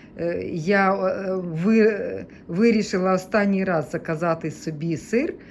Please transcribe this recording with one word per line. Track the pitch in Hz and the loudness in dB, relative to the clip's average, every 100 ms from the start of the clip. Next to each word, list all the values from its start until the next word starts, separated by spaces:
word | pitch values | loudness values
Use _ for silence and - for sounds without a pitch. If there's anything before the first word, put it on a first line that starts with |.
| - - | -20 -6
Е, | 170 180 185 | -4 -4 -6
я, | 175 160 202 190 196 | -4 2 4 4 2
е, | 185 - 190 190 | 0 -2 -4 -4
ви-, | 175 160 190 220 214 202 180 95 - - - | -4 -2 2 6 6 4 -4 -6 -10 -18 -8
вирішила | 175 233 226 196 185 190 | 2 4 4 0 0 2
останній | 185 185 214 202 196 | 0 0 0 2 2
раз | 190 165 - | 0 -2 -2
заказати | 165 165 156 170 165 160 | -8 -6 -2 0 -2 -4
собі | 156 165 147 170 156 | -8 -10 -6 -4 -4
сир. | - 233 330 - - | -2 -2 -2 -6 -16